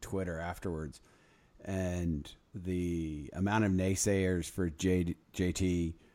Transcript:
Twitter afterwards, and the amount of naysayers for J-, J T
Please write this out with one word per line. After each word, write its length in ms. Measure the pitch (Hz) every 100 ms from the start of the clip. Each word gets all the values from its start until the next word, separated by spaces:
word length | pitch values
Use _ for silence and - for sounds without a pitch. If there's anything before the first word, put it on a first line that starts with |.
Twitter 380 | - 95 90 82
afterwards, 640 | 85 85 98 80 78 - - - _ _ _ -
and 680 | - 95 92 87 85 76 - - _
the 760 | 107 90 90 87 85 80 76 67
amount 320 | - 98 110
of 80 | 104
naysayers 760 | 92 92 98 104 98 92 90 82
for 220 | - 90
J-, 460 | 78 92 90 85 80 _
J 180 | - 90
T 420 | 85 95 87 82 80 -